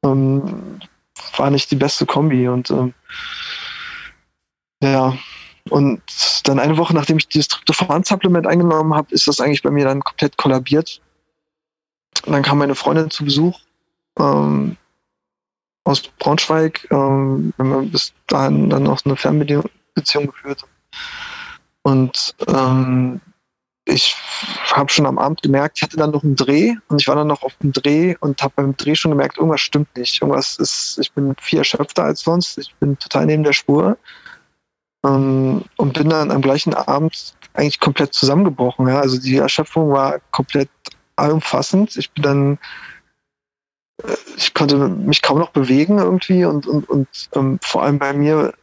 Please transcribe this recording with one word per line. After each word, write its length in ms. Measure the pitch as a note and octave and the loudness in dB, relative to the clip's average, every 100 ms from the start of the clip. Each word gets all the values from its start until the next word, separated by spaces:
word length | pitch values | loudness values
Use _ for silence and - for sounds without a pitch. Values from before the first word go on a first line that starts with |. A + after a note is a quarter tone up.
ähm, 760 | C#3 C3+ C3+ C#3 C#3 - - - - _ _ - - - | 2 2 2 0 -2 -10 -12 -18 -20 _ _ -20 -14 -2
war 120 | C#3 | 0
nicht 220 | C#3 - | 0 0
die 40 | C#3 | 0
beste 300 | C#3 - - | 0 -2 -2
Kombi 420 | - D#3 B2+ B2 | 0 2 2 0
und, 220 | B2 B2 | -2 -2
ähm, 240 | - B2+ - _ - - - - - - - - - - _ _ _ _ _ _ _ | -2 -2 -6 _ -16 -14 -14 -12 -12 -14 -14 -16 -16 -20 _ _ _ _ _ _ _
ja, 340 | C#3 C3+ C3 C3 - - - _ - | 2 4 2 -2 -10 -20 -20 _ -2
und 320 | C#3+ C#3 A2 - - - - | 2 2 0 -8 -4 -2 -2
dann 160 | - C3+ | 0 0
eine 180 | C#3 D#3+ | 2 2
Woche, 160 | E3+ | 2
nachdem 240 | E3 C#3+ D#3 | 0 2 0
ich 100 | - | 0
dieses 200 | - - | -2 -2
Tryptophan-Supplement 960 | - - A#3 F#3 D3+ G3 F#3+ F#3+ F3 D#3+ | -4 -2 -2 0 0 0 0 2 2 2
eingenommen 460 | F3 F3 D#3 D#3 D3+ | 2 4 2 2 0
hab, 160 | D3 | 0
ist 160 | - - | -2 0
das 120 | C#3+ | 0
eigentlich 220 | C3+ C#3+ | 0 0
bei 100 | - | 0
mir 140 | C#3+ C3+ | 2 2
dann 160 | C#3 | 0
komplett 340 | - - D3 - | -4 -2 -2 0
kollabiert. 640 | - C3 B2+ D3 E3 - _ _ _ _ _ _ _ _ _ _ _ - - | 0 0 2 0 0 -10 _ _ _ _ _ _ _ _ _ _ _ -8 -2
Und 80 | |
dann 100 | D3 | 0
kam 140 | C3+ C#3+ | 2 2
meine 180 | C#3+ C3+ | 0 0
Freundin 340 | - D#3 D#3 | 0 0 0
zu 140 | - | -4
Besuch, 360 | C#3+ C#3 E3+ F3+ _ _ _ _ _ - | -2 2 0 -2 _ _ _ _ _ -2
ähm, 580 | C#3+ C#3+ D3 C#2+ C#2+ F3 _ _ _ _ _ _ _ _ _ _ - | 0 2 2 0 -2 -6 _ _ _ _ _ _ _ _ _ _ -2
aus 160 | C#3 | -2
Braunschweig, 840 | - _ - D#3 - D#3+ D#3+ - - | -4 _ 0 0 2 2 0 -2 -2
ähm, 640 | C#3+ C3+ C3+ C3+ C3+ D#3 - | 0 2 2 0 0 -2 -2
wir 80 | C3 | 0
haben 260 | C3+ - | 0 -2
bis 220 | E3+ - _ - | -4 -6 _ -4
dahin 420 | D3 C3+ D3 C#3+ | 0 2 2 2
dann 140 | C#3+ | 2
noch 220 | C#3+ C#3 - | 2 0 0
eine 100 | C3+ | 0
Fernbeziehung 1120 | - D3+ D3 D3 - _ _ - - D3+ C#3+ | 0 0 0 -2 -2 _ _ -6 -2 -2 -4
geführt. 380 | - C#3 C#3 - _ _ - - - - - - - _ _ | -8 -12 -12 -12 _ _ -16 -16 -14 -14 -16 -16 -20 _ _
Und, 540 | C#3+ C3+ C3 - - - - | 2 2 2 -2 -8 -6 0
ähm, 720 | C#3 C3 C3 B2+ B2+ B2+ B2+ _ _ _ _ _ _ - | 2 4 2 2 2 0 -4 _ _ _ _ _ _ -2
ich 300 | - - - - - - - - | 0 0 -4 -10 -12 -10 -8 -2
hab 200 | - C#3 | 0 0
schon 160 | - C#3+ | 2 0
am 100 | C3 | 2
Abend 240 | C#3 D#3+ | -2 -2
gemerkt, 360 | - C#3 D3 - | 0 2 0 -2
ich 40 | |
hatte 160 | D#3 D#3+ | -6 0
dann 140 | D#3 | 0
noch 120 | D3 | 0
einen 120 | D3+ C3+ | 0 0
Dreh 400 | C3 D3 G#3+ A#3 _ | 2 2 2 0 _
und 120 | D3 | -2
ich 60 | C3+ | 0
war 80 | C#3 | 0
dann 100 | D3+ | 0
noch 160 | C#3+ | -2
auf 140 | - - | -4 -2
dem 160 | D3 | -2
Dreh 440 | C3+ C#3+ D3+ F3+ E3+ | 0 0 2 2 0
und 240 | D3+ C#3 | -4 -2
hab 120 | C#3 - | -4 -2
beim 220 | C#3 C3+ | -2 -2
Dreh 160 | D3 | -2
schon 160 | D#3 E3 | 0 2
gemerkt, 300 | D3 C#3 - | 0 0 0
irgendwas 220 | D#3+ C#3+ | 0 0
stimmt 360 | - D3 D3 - | 0 -2 -2 -4
nicht. 240 | A#2+ - | -6 -2
Irgendwas 360 | C#3+ C#3+ - - | 0 0 -2 -4
ist, 400 | C#3 - - - | -4 -4 -8 -6
ich 100 | D3+ | -6
bin 220 | - C#3 C3+ | -2 -2 -4
viel 160 | - D#3+ | -2 0
erschöpfter 460 | C#3+ - D3 - | 0 -2 -2 -2
als 180 | D3+ D3+ | -2 -2
sonst, 380 | - E3+ F3 - | 0 0 -2 -8
ich 160 | - _ | -14 _
bin 240 | C#3+ C#3 | -2 -2
total 260 | - F3+ D#3+ | -4 0 2
neben 180 | D#3 | 2
der 100 | D3+ | 2
Spur. 440 | C#3 - C#3+ F#3 A#3 - - - - _ _ _ _ _ _ | 0 2 2 2 0 -6 -20 -20 -20 _ _ _ _ _ _
Ähm, 600 | C#3 C3+ C3+ C3+ C3 - - _ | 0 2 2 2 2 -2 -4 _
und 160 | C#3+ | -2
bin 160 | C#3+ D3+ | 2 2
dann 200 | D#3+ D3 | 2 2
am 140 | C#3+ | 2
gleichen 320 | C3+ C#3 - D3+ | 2 2 0 -2
Abend 580 | - C#3+ D#3+ - - _ - | 0 0 0 -4 -18 _ -12
eigentlich 260 | - C#3+ - | -2 -2 2
komplett 340 | - C#3 C#3 | 0 2 -2
zusammengebrochen, 760 | - C3+ D3 G3 C#3 B2 - B2+ | 0 2 4 2 2 -2 2 0
ja. 120 | C3+ | 2
Also 200 | C#3 B2+ | 2 0
die 180 | C3 C3 | 0 2
Erschöpfung 540 | C#3 - D3+ - D#3 | 2 0 -2 0 2
war 280 | C#3 C3+ D3+ _ | 2 2 -2 _
komplett 400 | - C#3 C#3+ C#3 _ - _ _ - | -4 -2 -2 -2 _ -20 _ _ -2
allumfassend. 840 | D3 D#3 - C3+ C#3 F#3+ G#3+ - | 0 0 0 -4 0 2 2 -2
Ich 140 | - | -8
bin 100 | - | -2
dann, 380 | C#3+ C#3 C#3 C#3+ - - - - _ _ _ _ _ _ _ _ _ _ | 0 2 2 0 -6 -20 -20 -20 _ _ _ _ _ _ _ _ _ _
äh, 120 | - - - - | -8 -8 -8 -6
ich 160 | - | -4
konnte 240 | - C#3+ C#3+ | 0 2 2
mich 460 | C#3 F#3 C#3 D3 | 2 0 0 0
kaum 160 | - C#3+ | 2 0
noch 100 | E3+ | 0
bewegen 480 | - C3 C3 D#3+ G3+ | 0 2 2 4 2
irgendwie 480 | F3+ F#3 - F#3 F3 | 2 0 2 2 2
und, 220 | D3+ - | 0 0
und, 200 | D3 - | -2 0
und, 200 | C#3+ C3+ - - | -2 -2 -6 -6
ähm, 240 | - C3+ C3 | -2 0 -2
vor 180 | - - | -4 -2
allem 160 | - C#3+ | 0 0
bei 160 | C#3 | 0
mir 400 | C#3+ D3 D#3 D3 - | 0 2 2 0 -4